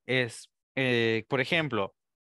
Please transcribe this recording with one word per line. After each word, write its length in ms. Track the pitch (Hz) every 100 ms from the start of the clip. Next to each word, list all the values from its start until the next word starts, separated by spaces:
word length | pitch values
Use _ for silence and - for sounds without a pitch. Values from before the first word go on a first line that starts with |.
| -
es, 440 | 127 120 - - _ _ -
eh, 480 | 131 120 113 113 -
por 120 | 139
ejemplo, 540 | 131 170 151 117 95 - _ _ _